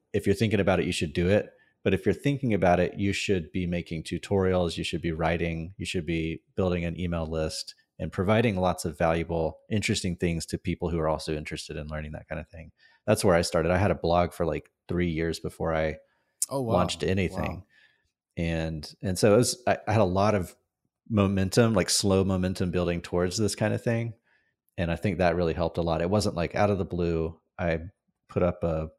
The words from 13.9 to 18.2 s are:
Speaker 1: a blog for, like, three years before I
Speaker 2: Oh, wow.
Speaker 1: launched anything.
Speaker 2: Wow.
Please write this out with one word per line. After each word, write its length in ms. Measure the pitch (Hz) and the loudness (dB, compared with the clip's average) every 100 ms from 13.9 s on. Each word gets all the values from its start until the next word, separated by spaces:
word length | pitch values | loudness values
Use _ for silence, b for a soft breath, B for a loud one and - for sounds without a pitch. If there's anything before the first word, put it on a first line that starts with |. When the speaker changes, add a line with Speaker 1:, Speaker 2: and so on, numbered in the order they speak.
Speaker 1:
a 40 | 76 | 0
blog 380 | 85 87 87 | 2 2 2
for, 120 | - 80 | -2 -4
like, 240 | 76 - _ - | -4 -8 _ -4
three 220 | 85 87 | -2 0
years 300 | 78 82 82 | 0 -2 -4
before 340 | 90 - 82 | -8 -6 -2
I 240 | 80 78 - _ _ _ - - | 0 -2 -4 _ _ _ -8 -6
Speaker 2:
Oh, 120 | 135 | -4
wow. 120 | 117 | 0
Speaker 1:
launched 300 | 120 90 - | 2 2 -2
anything. 480 | 87 95 87 95 - | 0 0 0 -2 -6
Speaker 2:
Wow. 120 | 95 - b b b b _ | -8 -14 b b b b _